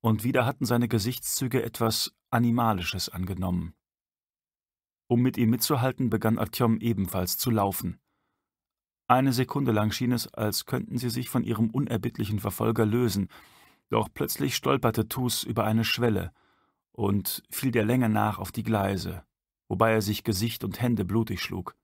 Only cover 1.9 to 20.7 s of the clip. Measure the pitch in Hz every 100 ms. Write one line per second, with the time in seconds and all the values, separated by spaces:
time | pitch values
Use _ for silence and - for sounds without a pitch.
1.9 | 110 - _ _ 120 120 117 117 98 85
2.9 | 92 - 87 90 90 92 90 82 - _
3.9 | _ _ _ _ _ _ _ _ _ _
4.9 | _ _ 120 127 - 113 120 - 139 127
5.9 | - 123 110 110 113 110 - 120 110 117
6.9 | 101 92 95 90 - 127 110 98 92 90
7.9 | - _ _ _ _ _ _ _ _ _
8.9 | _ - 123 135 120 127 143 131 107 107
9.9 | - 123 120 - - 107 101 - 131 -
10.9 | 127 123 120 123 123 - 107 113 127 143
11.9 | 113 123 - 98 104 107 - 113 113 107
12.9 | 117 120 95 95 - - - - _ _
13.9 | 113 107 - 143 - 143 - 135 135 120
14.9 | 110 110 - 123 - - 117 107 110 110
15.9 | - 120 98 87 _ _ _ _ _ _
16.9 | - 101 101 92 - _ - 135 117 107
17.9 | 127 117 107 107 95 98 - 110 107 98
18.9 | 98 87 87 - _ _ _ _ 92 113
19.9 | 113 101 104 - 92 113 - 101